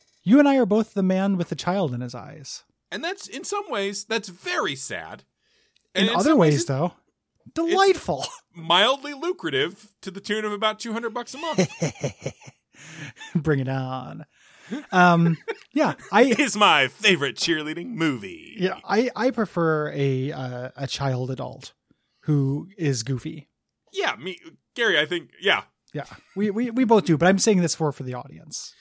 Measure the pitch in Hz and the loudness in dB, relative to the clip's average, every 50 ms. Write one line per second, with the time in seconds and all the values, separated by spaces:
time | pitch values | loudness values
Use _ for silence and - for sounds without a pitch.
0 | _ _ _ _ - 175 247 294 285 277 277 262 233 185 208 226 214 - - 202 | _ _ _ _ 2 6 6 6 8 6 4 4 2 2 2 0 0 -2 -2 -2
1 | 185 185 185 190 196 202 196 175 165 - 156 - - 180 185 202 175 131 123 120 | 0 2 2 2 0 0 0 -2 -2 -4 -6 -4 -4 -2 -2 0 -2 -2 -4 -6
2 | 127 120 123 110 104 143 - - 131 - - - _ _ _ _ _ - 170 220 | -8 -10 -12 -14 -16 -16 -18 -18 -16 -16 -16 -16 _ _ _ _ _ -12 -10 -8
3 | 311 349 370 - - - 208 277 294 - 403 403 403 349 247 202 196 202 196 - | -6 -8 -8 -8 -12 -12 -12 -10 -8 -6 -6 -6 -6 -4 -4 -4 -4 -4 -4 -6
4 | - - 220 226 226 185 175 - - 359 359 359 226 156 139 131 - - 101 85 | -6 -4 -6 -6 -6 -8 -18 -12 -8 -6 -4 -2 -2 -4 -4 -6 -8 -8 -8 -8
5 | 80 80 104 - _ _ _ _ _ _ _ _ _ _ _ _ _ _ - 185 | -10 -12 -14 -16 _ _ _ _ _ _ _ _ _ _ _ _ _ _ -2 0
6 | 196 226 233 226 226 311 320 226 165 151 143 139 - - 131 135 170 175 - _ | 0 2 2 2 4 4 6 6 6 6 4 2 0 -2 -2 -2 -2 -4 -4 _
7 | _ _ _ _ _ _ _ _ _ 233 - 320 339 330 349 381 392 392 370 - | _ _ _ _ _ _ _ _ _ -8 -4 -4 0 2 4 4 4 4 4 2
8 | - - 147 127 120 - - - _ _ _ 170 160 165 170 185 208 247 277 269 | -2 -4 -4 -4 -6 -10 -12 -16 _ _ _ -12 -2 2 4 4 4 4 2 -2
9 | 277 294 285 269 330 359 370 - 180 156 139 131 147 175 196 - - - _ _ | -4 -12 -10 -6 -6 -6 -6 -4 -4 -2 0 0 0 -2 -4 -12 -20 -20 _ _
10 | - 190 175 196 - - 208 220 214 208 208 202 220 214 214 - - 233 214 233 | -16 -14 -14 -12 -8 -6 -6 -4 -4 -6 -4 -2 -2 -4 -4 -4 -8 -8 -6 -6
11 | 240 226 226 240 233 - 254 285 330 320 240 196 175 - - - 165 135 - - | -6 -6 -8 -8 -10 -10 -12 -10 -8 -4 0 0 -2 -2 -2 -6 -6 -6 -6 -6
12 | - 117 - _ - 135 - _ - - _ _ _ _ _ - - - - - | -8 -10 -8 _ -12 -12 -12 _ -20 -20 _ _ _ _ _ -20 -20 -20 -18 -16
13 | - - - - - - - 165 139 156 147 135 127 131 135 131 131 127 131 131 | -16 -16 -18 -20 -18 -6 -6 -2 0 0 0 0 0 -4 -4 -6 -6 -6 -8 -10
14 | 127 - 156 160 165 _ _ _ _ _ _ - - - 220 302 - - 196 180 | -10 -12 -14 -16 -18 _ _ _ _ _ _ -20 -14 -12 -12 -12 -8 0 4 6
15 | 180 175 170 170 170 165 160 - - 440 - - - _ - 294 285 180 139 - | 6 6 6 6 4 4 2 0 -6 -12 -12 -12 -12 _ 0 0 0 0 0 -4
16 | - - 190 214 262 269 220 247 294 208 - 214 208 180 160 143 131 123 - - | -8 2 4 4 6 6 4 2 2 0 4 4 6 6 6 6 4 2 -2 0
17 | - 202 180 139 143 131 - - - 165 165 156 151 151 151 170 175 262 226 160 | 2 2 4 4 0 -4 -2 -4 -2 -2 0 -2 -2 -6 -8 -8 -8 -8 -4 0
18 | 165 151 131 110 101 95 85 80 - - - 208 180 185 - - - - 196 220 | 0 0 0 -2 -6 -12 -14 -14 -18 -16 -6 -4 -4 -4 -4 -6 -4 0 2 2
19 | 254 240 - 190 233 262 - 240 208 - - 175 165 160 156 151 151 151 147 143 | 2 0 -2 0 -2 0 0 0 -4 -2 0 0 2 2 2 0 -2 -4 -2 0
20 | 139 139 131 131 131 147 151 143 131 123 123 123 127 135 - 135 139 - - - | 0 0 0 0 -2 -4 -6 -8 -8 -8 -8 -10 -12 -12 -10 -10 -8 -8 -6 -4
21 | 139 135 127 123 127 127 127 131 127 127 - - - - _ _ _ _ _ _ | -2 -2 -2 -2 -2 -4 -6 -8 -8 -12 -12 -14 -18 -20 _ _ _ _ _ _
22 | _ _ _ _ - 151 147 143 135 135 139 151 170 190 - - 165 143 131 113 | _ _ _ _ -2 0 2 2 2 2 0 -2 -6 -10 -8 -4 -2 -2 -2 -2
23 | 113 135 131 120 - 156 - - - _ _ _ _ _ _ _ _ _ - 381 | -4 -4 -6 -6 -6 -10 -12 -14 -18 _ _ _ _ _ _ _ _ _ -6 -4
24 | 359 - 113 107 147 190 175 - - 165 - _ _ _ - 240 233 208 170 147 | -4 -4 -4 -6 -8 -12 -12 -12 -16 -20 -20 _ _ _ -4 0 0 2 4 2
25 | 156 147 175 170 135 _ _ 151 170 196 143 95 - _ _ _ _ _ - 147 | 2 0 -2 -6 -6 _ _ -4 0 0 0 0 -2 _ _ _ _ _ -12 -12
26 | 127 - - - _ _ - 190 214 208 196 226 254 233 226 254 262 214 233 202 | -12 -12 -18 -20 _ _ -4 -2 -2 -2 0 -2 -4 -2 0 0 4 6 6 4
27 | - 175 156 143 165 185 196 185 - 226 208 180 175 156 - - 160 147 - - | 6 4 2 4 6 4 4 4 4 4 4 4 4 2 0 0 -2 -2 -2 -4
28 | 131 127 123 123 120 - 156 160 - 156 - - - - _ _ | -10 -8 -8 -10 -12 -14 -20 -20 -18 -14 -14 -14 -14 -16 _ _